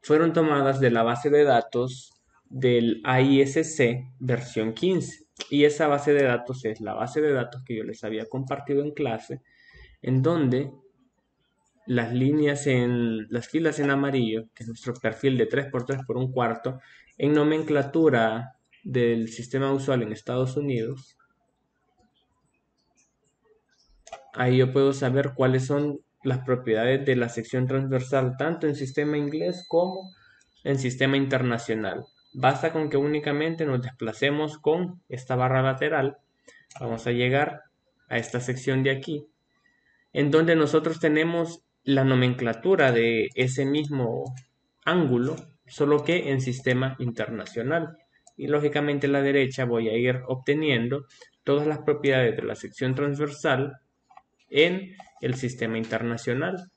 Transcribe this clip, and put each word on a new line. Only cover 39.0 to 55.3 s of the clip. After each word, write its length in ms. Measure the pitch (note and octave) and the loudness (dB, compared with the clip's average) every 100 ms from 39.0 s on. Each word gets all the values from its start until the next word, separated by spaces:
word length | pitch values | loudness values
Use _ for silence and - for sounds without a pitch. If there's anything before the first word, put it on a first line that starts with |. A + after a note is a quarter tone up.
| D#3 D3+ - _ _ _ _ _ _ _ _ | -4 -10 -10 _ _ _ _ _ _ _ _
en 180 | C#3 C#3+ | 0 4
donde 240 | D#3 E3 | 4 4
nosotros 460 | E3 D3 D#3 D#3+ D#3+ | 4 4 2 0 0
tenemos 640 | D#3+ D3+ E3 E3+ E3 - _ _ | 2 2 2 0 -4 -8 _ _
la 220 | - C3+ | 0 2
nomenclatura 880 | C3+ B2+ B2+ B2 A#2+ A2+ F3+ F#3+ C3+ | 4 4 4 2 -4 -2 0 4 4
de 360 | A#2 A#2 A2+ G#2+ - | 4 2 2 -2 0
ese 280 | B2+ C3 | -2 0
mismo 720 | C3+ D3 D3 C#3+ A#2 - C3+ B2+ _ _ _ _ | -2 -2 -2 -2 -2 -4 -8 -12 _ _ _ _
ángulo, 520 | - F3+ D3 A#2+ B2+ E3 - _ _ | 0 2 2 2 0 -6 -14 _ _
solo 380 | - D3 D3 | -2 2 2
que 260 | D3+ F3 D3+ | 2 -2 0
en 100 | C3+ | -2
sistema 560 | B2+ B2 - B2 C3 C3 | -2 -4 -2 0 -2 -4
internacional. 960 | B2 A2+ G#2+ A2+ G2+ A#2 B2 E3 D#3+ - _ _ _ - | -6 -6 -6 -8 -8 -8 -2 -2 -4 -12 _ _ _ -12
Y 120 | C#3+ | -2
lógicamente 580 | D3 D3 D3 D3 C#3+ C#3+ | 0 0 0 0 0 0
a 40 | |
la 120 | C#3 | 2
derecha 420 | C#3 C#3 C3 C3 | 2 2 0 -2
voy 240 | B2 A#2 A2+ | -2 0 0
a 80 | A2+ | 0
ir 240 | B2 B2+ C3 | 0 -2 -4
obteniendo 800 | C3 - D3 D#3 B2 A#2+ C#3+ C#3+ - - _ | -6 -2 0 2 0 0 -4 -8 -20 -20 _
todas 220 | - C#3+ D3+ | 0 0 0
las 120 | D3 | -2
propiedades 580 | - D3 C#3 C3 A#2+ G#2 | -2 0 2 4 2 0
de 60 | |
la 140 | G#2+ G#2+ | -6 -8
sección 380 | - - C3 | -12 -4 -2
transversal 840 | C3 C#3+ C#3+ D3+ C#3 D#3+ C3 C#3 - _ _ _ - _ _ _ | 0 -2 -2 -4 -2 0 0 -2 -8 _ _ _ -20 _ _ _
en 440 | C#3 E3+ F#3 F#3+ - - - | 4 4 2 -8 -18 -20 -8
el 120 | B2+ | -4